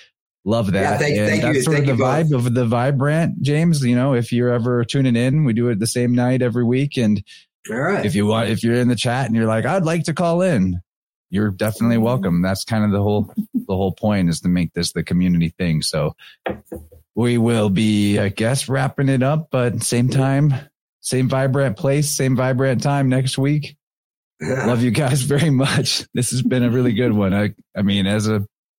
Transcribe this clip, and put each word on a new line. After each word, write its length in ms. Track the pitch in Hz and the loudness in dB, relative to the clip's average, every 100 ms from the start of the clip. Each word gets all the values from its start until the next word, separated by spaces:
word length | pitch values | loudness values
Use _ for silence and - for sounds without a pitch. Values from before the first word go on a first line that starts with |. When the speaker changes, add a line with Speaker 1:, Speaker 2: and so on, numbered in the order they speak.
| - _ _ _ | -20 _ _ _
Speaker 1:
Love 260 | 92 117 98 | -4 -2 0
that. 60 | 95 | 0
Speaker 2:
Yeah, 180 | 101 - | 0 0
thank, 200 | 147 104 | 0 0
Speaker 1:
And 100 | 107 | 0
Speaker 2:
thank 140 | 104 | 0
Speaker 1:
that's 140 | 120 139 | 0 0
Speaker 2:
you. 60 | |
Speaker 1:
sort 120 | 139 151 | 2 2
Speaker 2:
Thank 100 | 139 | 2
Speaker 1:
of 100 | 123 | 2
the 60 | |
Speaker 2:
you 40 | 131 | 2
both. 220 | 147 160 | 2 2
Speaker 1:
vibe 160 | 135 123 | 0 0
of 80 | |
the 120 | 120 117 | 0 0
Vibrant, 760 | 120 131 139 143 160 - - | 0 0 0 0 0 0 -2
James. 400 | 135 147 170 151 | -2 2 2 2
You 120 | 123 123 | 2 2
know, 180 | 139 | 2
if 180 | 123 117 | 0 0
you're 180 | 120 123 | 0 0
ever 320 | 120 120 123 | 0 0 0
tuning 320 | 113 143 131 117 | 0 0 2 2
in, 260 | 127 147 | 2 2
we 100 | 143 | 2
do 160 | 110 120 | 2 0
it 100 | 104 | 0
the 80 | 117 | -2
same 260 | 123 123 | 0 0
night 260 | 123 123 127 | 2 2 2
every 220 | 123 117 | 0 0
week. 340 | 117 127 143 - | 0 2 0 0
And 220 | 110 101 - - _ _ - | 0 0 -4 -18 _ _ -10
Speaker 2:
All 80 | 110 | -4
right. 280 | 160 196 202 | -2 -2 0
Speaker 1:
if 80 | |
you 120 | 104 104 | 0 0
want, 220 | 113 110 | 0 0
if 140 | 110 | 0
you're 120 | 117 120 | 0 2
in 100 | 123 | 2
the 80 | |
chat 320 | 117 123 123 123 | 0 0 -2 -2
and 80 | |
you're 120 | 113 113 | 0 0
like, 160 | 110 | 0
"I'd 200 | 120 190 | 0 0
like 200 | 160 170 | 0 -2
to 100 | 156 | -2
call 280 | 151 170 175 | -2 0 2
in," 380 | 185 127 92 90 - _ _ _ - | 2 2 0 -2 -8 _ _ _ -8
you're 200 | 92 104 | -2 -2
definitely 460 | 95 107 107 117 117 | -2 -4 -2 0 2
Speaker 2:
Mm-hmm. 80 | |
Speaker 1:
welcome. 380 | 113 127 98 87 | 0 0 0 0
That's 200 | 92 98 | 0 -2
kind 220 | - 110 | -4 -2
of 80 | 107 | 0
the 100 | 101 | 0
whole, 300 | 101 104 101 - - | 0 0 -2 -6 -6
the 200 | 247 - | -6 -4
whole 160 | 92 95 | -2 -2
point 360 | - 107 101 87 | -2 -2 0 0
is 120 | 80 | 0
to 60 | 90 | -2
make 240 | 90 80 | 0 -2
this 200 | - 85 | -4 -6
the 100 | 85 | -4
community 460 | - 90 90 87 82 - | -2 0 2 2 0 -2
thing. 240 | 90 78 | -2 -2
So 320 | - 78 76 - - - - - - 82 - - _ - | -2 -2 -4 -6 -18 -14 -10 -10 -12 -16 -16 -20 _ -2
we 220 | 120 120 | 0 2
will 320 | 117 113 104 | 2 2 2
be, 500 | 95 110 104 101 104 | 2 2 2 2 0
I 80 | 98 | 0
guess, 400 | - 110 135 - | -2 -2 -2 -2
wrapping 400 | 135 135 - 135 | -2 -2 -2 0
it 160 | 131 | 2
up, 240 | 131 156 160 | 0 0 -2
but 320 | 131 120 113 | -2 -2 -2
same 280 | - 120 123 | -2 0 0
time, 440 | 131 135 139 151 127 - _ _ _ | 2 2 2 2 0 -6 _ _ _
same 280 | - 127 127 | -4 -2 0
Vibrant 480 | 135 135 139 135 98 | 0 0 0 0 -2
place, 320 | 135 143 147 | 0 0 0
same 260 | - 131 127 | 0 0 0
Vibrant 460 | 131 127 135 123 | 0 0 0 0
time 260 | 147 143 135 | 0 0 2
next 300 | 127 131 - | 2 0 0
week. 380 | 139 151 143 - _ _ _ | 0 0 -4 -14 _ _ _
Speaker 2:
<laughs> 300 | _ _ - | _ _ -12
Speaker 1:
Love 400 | - 131 113 120 | -6 -2 0 0
you 80 | 123 | 0
guys 320 | 107 135 139 | 0 0 0
very 280 | 143 143 160 | 0 0 2
much. 540 | 131 139 - 117 - - | 2 2 0 -2 -4 -6
This 200 | 127 123 | -6 -4
has 100 | 127 | -2
been 220 | 127 127 | 0 0
a 60 | 120 | 2
really 220 | 127 123 | 2 0
good 200 | 107 123 | 2 0
one. 180 | 107 98 | 2 2
I, 220 | 101 104 - - | 0 -2 -4 -12
I 60 | - | -2
mean, 240 | 101 101 95 | 0 0 0
as 200 | 107 107 | 0 0
a 180 | 107 101 _ _ | -2 -4 _ _